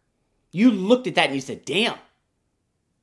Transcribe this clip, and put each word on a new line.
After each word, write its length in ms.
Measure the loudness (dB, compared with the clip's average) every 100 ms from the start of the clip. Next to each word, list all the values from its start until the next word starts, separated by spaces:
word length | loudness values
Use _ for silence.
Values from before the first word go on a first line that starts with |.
| _ _ _ _ _
You 200 | 2 2
looked 360 | 2 2 0 0
at 80 | 0
that 120 | 0
and 80 | -2
you 60 |
said, 240 | -8 -12 -6
"Damn." 320 | -2 -2 -4 -14 _ _ _ _ _ _ _ _ _